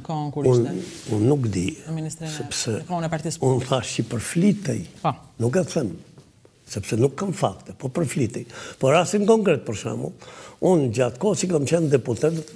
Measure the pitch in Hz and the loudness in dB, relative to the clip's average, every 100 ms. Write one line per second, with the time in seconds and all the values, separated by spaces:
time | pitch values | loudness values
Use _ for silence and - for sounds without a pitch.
0 | 135 156 147 143 135 123 113 90 - - | -6 -6 -4 0 4 4 2 -4 -10 -14
1 | - 107 113 147 113 92 - - 160 160 | -4 2 4 4 2 -2 -4 -6 -8 -8
2 | 156 - 160 151 - - 120 107 160 175 | -8 -10 -10 -10 -8 -6 -4 -4 -4 -4
3 | 165 160 160 - 131 127 127 131 - - | -4 -4 -4 0 2 2 2 0 0 -4
4 | 117 117 - 170 202 - 131 117 - - | -2 -4 -2 4 4 4 -2 -4 -6 -4
5 | 156 - - - 113 180 165 165 107 82 | -4 -4 -10 -2 0 2 0 -2 -4 -6
6 | - - - _ _ _ - 101 - 113 | -16 -20 -20 _ _ _ -10 -8 -2 2
7 | 135 - 196 - 117 98 - - - 170 | 2 2 -4 0 -2 -2 -14 -12 -6 -2
8 | 147 165 117 120 - - - - 131 165 | -2 0 -2 -4 -10 -14 -16 0 4 4
9 | 170 208 202 226 196 139 - 104 120 117 | 4 2 4 4 4 2 0 -6 -6 -6
10 | 143 - - - - - 170 175 131 110 | -6 -10 -18 -20 -20 0 4 4 2 2
11 | 120 117 208 180 185 160 135 170 156 135 | 0 0 0 0 0 0 2 2 4 2
12 | 127 113 156 160 - | 2 0 0 0 -8